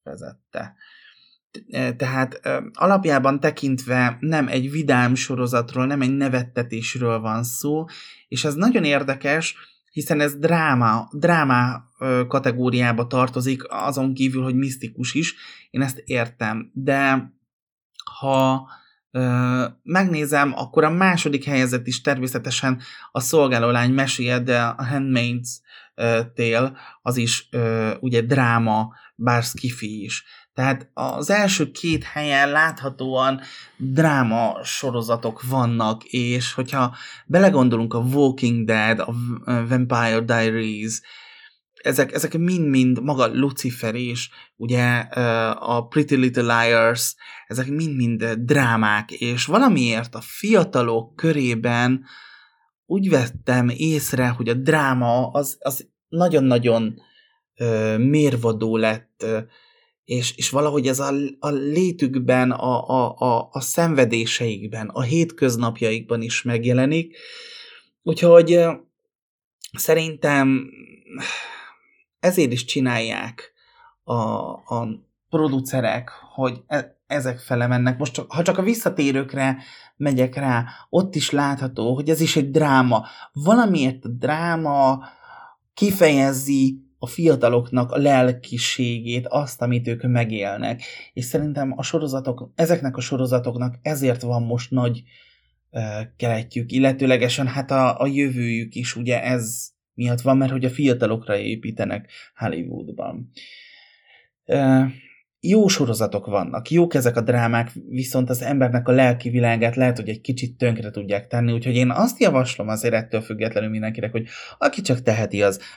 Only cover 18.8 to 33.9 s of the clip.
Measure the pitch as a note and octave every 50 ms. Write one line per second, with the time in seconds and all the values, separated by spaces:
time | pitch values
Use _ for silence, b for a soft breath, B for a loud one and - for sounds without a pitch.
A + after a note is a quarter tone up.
18.8 | B B B B B _ - B2+ B2+ B2 B2 B2 B2 B2 B2 B2+ B2 - - _
19.8 | _ - E3+ F#3+ G3 F3+ E3 D3+ D3+ C#3 D3+ C#3+ C#3+ C#3 - - C3+ - - D#3+
20.8 | D3+ D#3 E3+ F3+ F#3+ F#3 F3+ E3+ - D#3 C#3+ C3 - C#3+ C#3 B2+ B2+ B2 B2+ B2
21.8 | B2 B2+ B2 - - D3 C#3 B2+ B2+ B2+ - - - C3+ - - - C3 B2+ B2
22.8 | B B B B B B B C#3 A#2+ - E3 D#3 C#3+ C3 B2+ A#2 A#2 A#2+ B2 A#2+
23.8 | A#2+ B2 C3 C#3 C#3 B2+ - - A#2+ A#2+ B2 B2 B2 B2+ B2 A#2+ A#2 A#2 A#2 -
24.8 | C3+ A#2+ C#3+ C#3 C3+ C3+ B2+ A#2+ A#2+ A#2+ A#2+ B2 B2 - - - B B B B
25.8 | B B B - A#2 A#2 A#2 A2+ A#2+ A#2+ - - A#2 A2+ A2+ A#2 B2+ C3+ C3+ B
26.8 | B B B B _ B2 B2+ B2 A#2 A#2+ - - - _ - B2 A#2 A2+ A2+ A2+
27.8 | A2 A2 - - C3 B2+ A#2+ A#2 A2+ A#2 A#2+ C3+ B2 A#2 A#2 A#2 A2+ A2 G#2+ G#2+
28.8 | A2 A2+ B B B B B - A2+ B2 A#2+ A#2 A#2 - - - - B2 A#2+ -
29.8 | A2 G#2 G#2+ G#2+ G2 A#2+ - - B B B B B B _ - B2+ C3+ C3 C3
30.8 | - - _ - B2+ C3+ C#3 C3 D3 G3 G3+ G#3+ G3+ F#3+ F#3+ - D3+ B2+ - -
31.8 | - E3+ D#3 D3 - - - D3+ D3 D3 C#3 C#3 C#3+ C#3+ C#3+ D#3 D#3+ D#3+ D#3+ -
32.8 | C3+ C3+ - - C3 C3 C3 B2+ C3 C3+ C3+ C3 B B B B B B B -
33.8 | B2+ C3